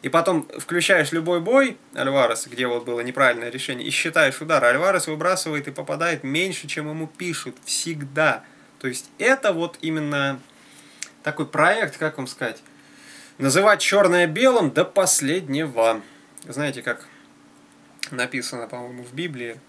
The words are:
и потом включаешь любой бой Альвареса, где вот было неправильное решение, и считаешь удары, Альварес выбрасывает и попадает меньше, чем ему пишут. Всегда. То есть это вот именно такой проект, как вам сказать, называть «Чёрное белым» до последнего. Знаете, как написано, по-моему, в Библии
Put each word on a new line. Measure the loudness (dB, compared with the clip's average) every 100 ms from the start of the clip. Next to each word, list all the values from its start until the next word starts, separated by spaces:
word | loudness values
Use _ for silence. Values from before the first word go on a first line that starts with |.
и | 0
потом | 0 2 0 -2 -12
включаешь | -4 -2 2 2 2
любой | -2 0 -2
бой | 2 2 2 -2 _
Альвареса, | -4 0 2 2 0 -6
где | -4 -2
вот | -2
было | -4 -6
неправильное | -6 2 2 2 -6
решение, | -8 -8 -6 -4
и |
считаешь | -2 0 2 2 2
удары, | 0 4 4
Альварес | 4 2 2 -2
выбрасывает | -2 -2 0 -2 -4 -6
и |
попадает | -10 -8 -4 -2 -2
меньше, | -4 -2 -2 -4 -8
чем | -8 -6
ему | -8 -10
пишут. | -8 -8 -6 -8 -14
Всегда. | -6 -6 -4 -6 -6 0 2 0 -8 -20 -20 _
То | -8
есть | -8 -12 _
это | 2 4 2
вот | 0 -4 -6
именно | -4 -4 -2 -2 -2 -4 -12 -20 -20 -20 -20 -16 -16 _
такой | -8 -6 -4
проект, | 2 4 4 -2 -2
как | -6 -4
вам | -10
сказать, | -6 -8 -8 -18 -20 -20 -20 -20 -20 -20 _
называть | 2 6 6 4
«Чёрное | 4 4 6 6 4
белым» | 4 4 6 2
до | 2
последнего. | 2 2 4 2 2 -2 -2 -4 -2 2 2 2 -6 -20 -20 -20
Знаете, | -12 -6 -6 -4
как | -6 -6 -10 -20 -20 _ -20 _ _ _ _ -14 -10
написано, | -4 -2 -4 -6 -10 -10
по-моему, | -12 -12 -14
в | -14
Библии | -8 -8 -8 -10 -12